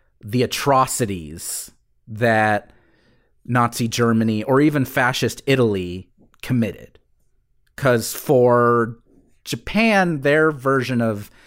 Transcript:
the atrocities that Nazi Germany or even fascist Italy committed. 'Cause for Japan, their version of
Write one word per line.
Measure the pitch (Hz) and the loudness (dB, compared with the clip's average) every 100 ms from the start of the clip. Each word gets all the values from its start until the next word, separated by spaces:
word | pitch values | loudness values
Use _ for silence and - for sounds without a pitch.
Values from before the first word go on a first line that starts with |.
| _ _ | _ _
the | 110 123 | -4 -2
atrocities | 113 - 143 135 127 - 110 92 76 85 - - - _ _ _ - | -2 -2 2 2 2 -2 -4 -6 -10 -12 -10 -12 -12 _ _ _ -16
that | 110 120 110 107 104 - _ _ _ _ _ _ _ | -2 0 2 2 0 -4 _ _ _ _ _ _ _
Nazi | - 123 120 - 117 | -4 0 0 -2 -4
Germany | 117 117 113 113 107 | 0 2 2 0 -2
or | 123 135 | 0 2
even | 156 147 127 | 2 2 -2
fascist | - 127 131 120 - - | -2 -2 0 -4 -4 -2
Italy | 131 117 98 90 92 - _ _ _ | 2 2 0 -6 -10 -14 _ _ _
committed. | - 123 107 - - _ _ _ _ _ _ _ _ - | -4 -2 -2 -6 -18 _ _ _ _ _ _ _ _ -2
'Cause | 139 120 110 | 0 0 -2
for | - - 131 123 120 120 120 113 117 _ _ _ _ | -6 0 4 6 4 4 2 0 -6 _ _ _ _
Japan, | - 131 - 208 226 196 175 151 | -12 -12 -4 0 2 2 2 0
their | 139 151 156 | 2 2 2
version | 139 135 135 123 120 | 0 0 0 0 0
of | 113 104 104 - | 0 -4 -10 -20